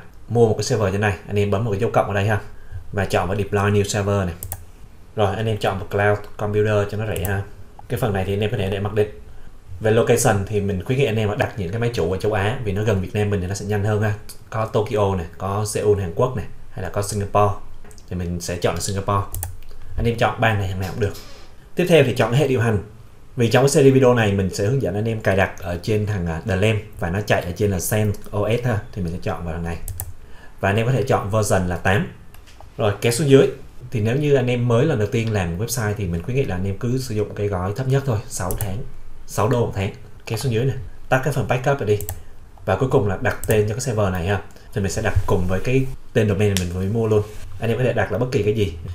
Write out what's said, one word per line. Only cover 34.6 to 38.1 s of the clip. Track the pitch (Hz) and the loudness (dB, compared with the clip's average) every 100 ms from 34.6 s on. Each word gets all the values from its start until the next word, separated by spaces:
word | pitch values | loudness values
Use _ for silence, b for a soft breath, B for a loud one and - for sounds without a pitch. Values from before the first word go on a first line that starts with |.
| 120 | 2
mới | 117 160 | 4 4
lần | 123 | 2
đầu | 104 | 0
tiên | 117 113 | 0 0
làm | 104 87 85 | 0 0 -2
website | 113 - 107 104 | -4 -2 -2 -2
thì | 92 | -2
mình | 85 | -2
khuyến | 101 127 | -2 0
nghị | |
là | 110 90 | 0 0
anh | 98 | -2
em | 98 | -2
cứ | 123 131 | -2 -2
sử | 127 107 | -2 -2
dụng | 104 - | -2 -2
cái | 101 | -2
gói | 92 92 104 | 0 -2 -2
thấp | 131 | 0
nhất | 139 | 2
thôi, | 135 | 2